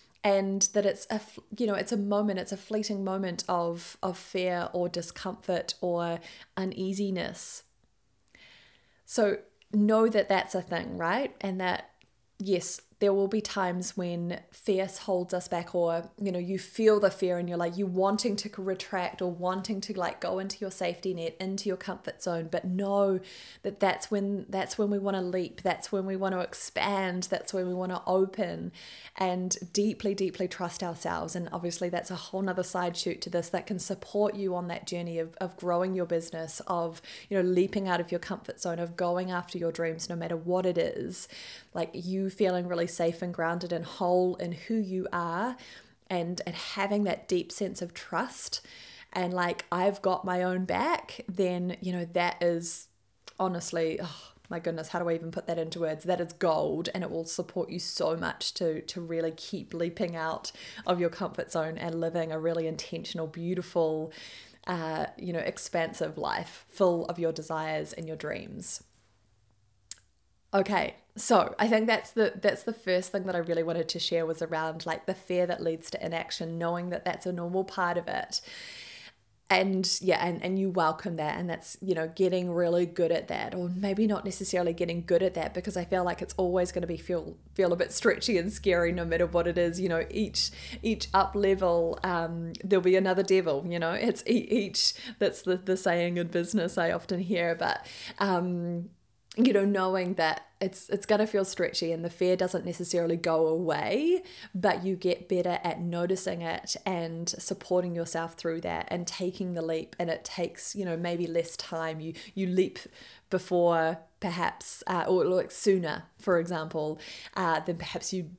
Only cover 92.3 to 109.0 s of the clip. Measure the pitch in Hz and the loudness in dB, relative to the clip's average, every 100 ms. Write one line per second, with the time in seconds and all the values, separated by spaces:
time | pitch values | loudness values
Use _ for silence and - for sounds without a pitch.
92.3 | 170 165 165 185 190 180 190 190 185 196 | -4 -6 -6 2 4 6 6 6 4 6
93.3 | 190 170 139 175 175 165 180 240 - - | 4 4 2 0 0 0 2 0 2 2
94.3 | 247 - 214 202 - - - - - 202 | 2 4 0 2 2 2 0 -4 0 0
95.3 | 202 180 180 190 185 190 175 175 175 170 | 2 0 2 2 2 4 4 2 0 0
96.3 | 175 170 214 175 - 170 170 - 180 180 | 0 0 0 0 2 2 0 -2 -2 0
97.3 | 180 170 165 - - - - - - 196 | 2 2 2 0 0 -4 -12 -10 -2 2
98.3 | 180 180 175 170 175 180 - _ _ - | 2 2 -2 -2 -4 -6 -14 _ _ -4
99.3 | - 247 202 202 196 185 185 180 180 160 | 4 6 8 6 4 4 2 2 2 2
100.3 | - - - 190 - - 202 - 208 220 | 2 -6 -4 -4 -2 -2 0 4 4 4
101.3 | 202 190 - 170 - 165 165 170 - 180 | 2 2 0 0 0 -2 -2 -4 2 4
102.3 | 180 185 175 180 165 175 175 165 170 170 | 4 2 0 -2 -4 0 2 2 2 4
103.3 | 160 160 160 165 147 - 214 330 359 - | 4 4 4 2 0 2 2 4 2 0
104.3 | - - 185 196 180 185 185 185 175 - | -16 -10 0 2 2 0 0 2 0 0
105.3 | 180 175 175 170 165 170 170 175 190 185 | 0 2 0 0 -2 -2 0 0 0 -2
106.3 | 175 165 165 - - 190 180 165 165 170 | -2 -4 -4 -4 -4 -2 -2 -2 -4 -6
107.3 | - - 190 - 180 180 170 165 165 165 | -4 -4 -4 0 2 2 -2 -2 -2 -4
108.3 | - 165 165 175 - - 175 | -4 -4 -2 -2 -4 -2 -4